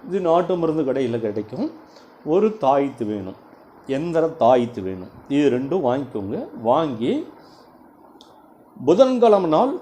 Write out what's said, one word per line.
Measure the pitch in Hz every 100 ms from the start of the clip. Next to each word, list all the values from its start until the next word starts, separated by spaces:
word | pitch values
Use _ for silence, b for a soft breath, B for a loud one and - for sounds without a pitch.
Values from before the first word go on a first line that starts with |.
| -
இது | 190
நாட்டு | 175 170 175 180
மருந்து | 165 156 131
கடையில | 131 123 117
கிடைக்கும். | 110 104 101 139 247 - - B B - 151
ஒரு | 180 214 214
தாயத்து | 131 139 139 120 107
வேணும், | 104 92 - - - - - -
எந்திர | 135 170 160 165 160
தாயத்து | 117 127 117 110
வேணும். | 95 92 95 - -
இது | 143 143
ரெண்டும் | 123 139 185 127
வாங்கிக்கோங்க. | 131 135 107 98 147 - -
வாங்கி | 113 143 156 110 127 285 - - B B B _ - _ - - - - - _ _ - 131
புதன்கிழமை | 185 262 254 233 202 170
நாள் | 156 254 359